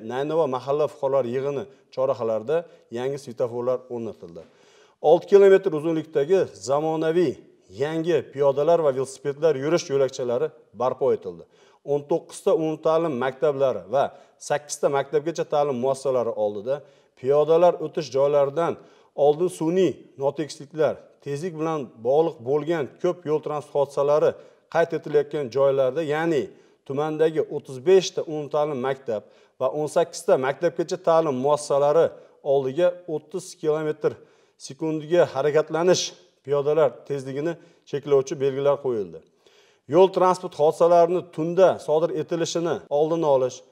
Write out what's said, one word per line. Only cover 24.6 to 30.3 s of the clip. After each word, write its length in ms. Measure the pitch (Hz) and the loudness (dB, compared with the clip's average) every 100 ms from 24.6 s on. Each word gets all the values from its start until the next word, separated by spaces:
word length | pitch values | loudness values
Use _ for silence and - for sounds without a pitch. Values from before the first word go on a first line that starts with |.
| _ | _
qayd 160 | 160 170 160 | -2 0 -2
etilayotgan 480 | 160 147 143 151 127 135 | -2 -2 0 -4 -4 0
joylarda, 460 | 139 135 131 135 156 | 2 2 0 -2 -4
ya'ni 280 | 151 170 151 101 - _ _ - | -2 0 -2 -2 -10 _ _ -10
tumandagi 560 | 139 156 156 165 156 - | -6 -4 0 0 0 -4
o'ttiz 220 | 147 - 131 139 | -6 -10 -6 4
beshta 320 | 190 175 - 147 | 4 4 -6 -8
umumta'lim 480 | 151 139 151 151 135 131 | -8 -4 -2 -2 -2 -4
maktab 360 | 135 - 104 - _ _ - | -6 -6 -8 -8 _ _ -4
va 60 | 131 151 | -4 -2
o'n 100 | 151 175 | -2 0
sakkizta 420 | 165 - - | -2 -2 0